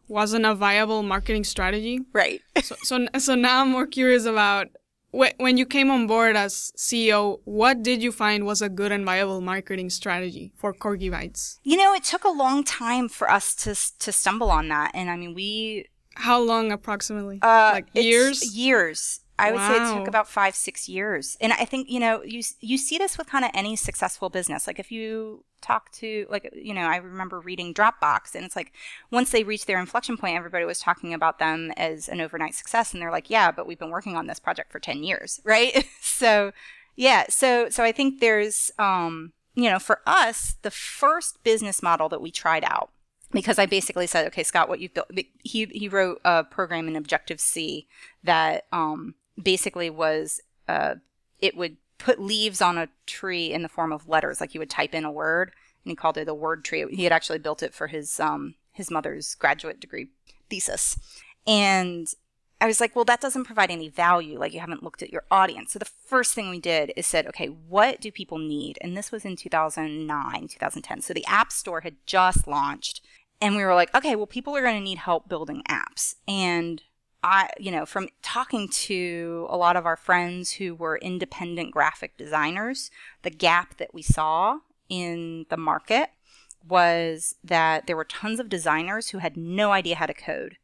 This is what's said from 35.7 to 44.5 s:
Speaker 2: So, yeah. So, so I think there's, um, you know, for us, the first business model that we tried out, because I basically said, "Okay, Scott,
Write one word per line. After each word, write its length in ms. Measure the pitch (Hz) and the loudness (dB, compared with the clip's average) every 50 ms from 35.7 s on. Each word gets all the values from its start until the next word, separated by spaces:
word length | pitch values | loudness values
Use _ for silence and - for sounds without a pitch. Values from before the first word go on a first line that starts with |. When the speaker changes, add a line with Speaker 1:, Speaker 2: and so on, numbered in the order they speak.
| - 262 - - - - | 4 2 0 0 -8 -8
Speaker 2:
So, 520 | - - - - 254 226 214 208 202 202 - - - - - - _ _ - | -4 -4 -2 2 4 6 6 6 4 0 -4 -14 -20 -20 -20 -20 _ _ -4
yeah. 300 | - 254 262 240 190 - | 2 6 6 6 6 4
So, 420 | - - - 269 262 247 240 233 226 | 2 2 2 4 4 4 4 2 0
so 140 | - - 233 | 2 2 2
I 80 | 226 | 2
think 280 | 226 - 277 277 269 - | 2 2 0 0 2 4
there's, 520 | 233 226 220 208 208 214 208 - - - - | 4 4 6 4 2 0 0 -2 -2 -2 -2
um, 560 | - 208 196 185 180 170 165 165 160 160 160 _ _ _ _ - | 0 0 2 2 0 0 -2 -4 -8 -12 -14 _ _ _ _ -2
you 120 | 247 240 220 | 2 2 2
know, 100 | 185 190 | 2 2
for 220 | - - 214 - - | 2 0 0 2 2
us, 520 | - 175 190 269 226 226 - - - - - | 4 4 4 4 4 0 -4 -4 -4 -6 -4
the 100 | - 202 | -6 -8
first 720 | - - - - - - 285 294 320 349 - - - _ - | -8 -8 -12 -10 -2 2 4 4 4 4 0 -6 -8 _ 2
business 380 | 233 220 214 208 202 185 - | 2 4 4 2 -4 -4 -2
model 260 | 208 196 170 156 160 156 | 2 2 2 2 2 -2
that 120 | 170 - | -2 -6
we 80 | - 165 | -8 -8
tried 340 | - - - 165 160 160 - | -8 -2 2 2 2 4 2
out, 280 | - - - - - _ _ _ _ _ _ _ - | 2 0 0 -2 -4 _ _ _ _ _ _ _ -4
because 260 | - 208 185 220 220 | -4 -2 0 0 2
I 80 | - 294 | 2 4
basically 400 | - 202 190 170 - - 180 175 | 4 2 0 -2 -2 -2 -2 -2
said, 220 | 170 - 170 151 | 0 2 0 0
"Okay, 160 | - - - 160 | 0 -2 -4 -4
Scott, 260 | - | 0